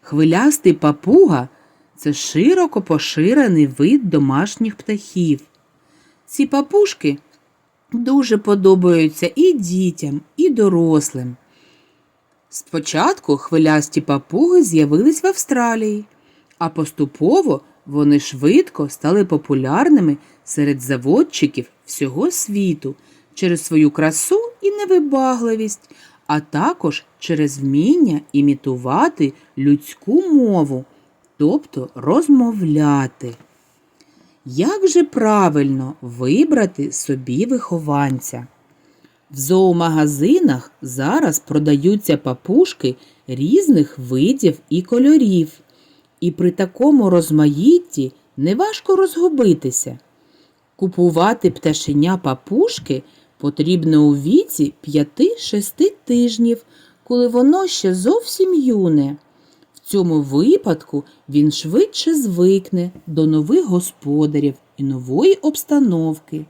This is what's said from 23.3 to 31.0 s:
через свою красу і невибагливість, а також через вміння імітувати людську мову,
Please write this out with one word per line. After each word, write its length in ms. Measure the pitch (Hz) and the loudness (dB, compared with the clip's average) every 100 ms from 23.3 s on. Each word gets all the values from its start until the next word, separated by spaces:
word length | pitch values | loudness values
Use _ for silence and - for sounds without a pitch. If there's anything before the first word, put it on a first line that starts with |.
через 300 | - 185 170 | -6 -2 -2
свою 260 | - 160 147 | 0 2 2
красу 500 | 147 156 156 - 392 466 - | 2 -2 -2 -2 -2 -2 -4
і 80 | 392 | -4
невибагливість, 1200 | 415 403 370 294 269 262 254 233 220 220 - _ - _ _ _ | -4 0 0 2 0 0 -2 -2 -4 -6 -8 _ -20 _ _ _
а 140 | 151 | -6
також 640 | 147 147 226 359 165 - _ _ | -4 -4 -2 -2 -6 -6 _ _
через 400 | - 160 147 139 | -6 -2 -2 -2
вміння 600 | 139 139 190 349 262 147 147 | -2 0 2 2 2 0 -2
імітувати 1000 | 143 143 143 139 127 123 147 311 - 147 - _ - | 0 2 0 -4 -6 -4 0 -2 0 -4 -4 _ -4
людську 640 | 139 147 - - - 277 | 0 0 -2 -14 -2 0
мову, 600 | 370 294 233 190 143 131 135 _ | 2 2 2 0 0 -4 -10 _